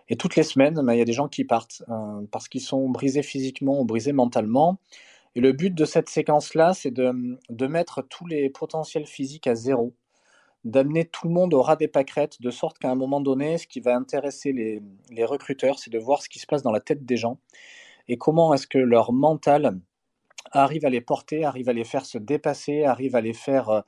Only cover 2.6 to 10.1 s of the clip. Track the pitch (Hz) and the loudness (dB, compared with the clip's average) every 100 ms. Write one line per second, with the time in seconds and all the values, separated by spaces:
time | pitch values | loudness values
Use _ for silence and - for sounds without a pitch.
2.6 | - 135 131 120 139 143 135 139 131 131 | -4 -2 -2 -2 0 0 -2 -4 -6 -4
3.6 | 135 139 117 113 131 139 120 120 107 127 | -2 0 0 -2 0 0 2 0 0 2
4.6 | 165 196 _ - - - _ 123 131 135 | 2 0 _ -20 -20 -20 _ 2 2 4
5.6 | 196 170 151 165 151 160 151 151 - 156 | -2 0 0 2 0 -2 2 2 2 2
6.6 | 165 185 135 120 127 127 123 127 _ 117 | 2 2 -4 -2 0 0 -6 -10 _ -6
7.6 | 135 165 175 - 131 - 175 151 135 135 | -2 -2 -4 -6 -10 -14 -6 -2 -2 -4
8.6 | 156 160 151 160 147 - 135 156 131 117 | -8 -8 -6 -6 -8 -8 -10 -6 -2 -2
9.6 | 123 127 120 - _ | 0 0 -2 -6 _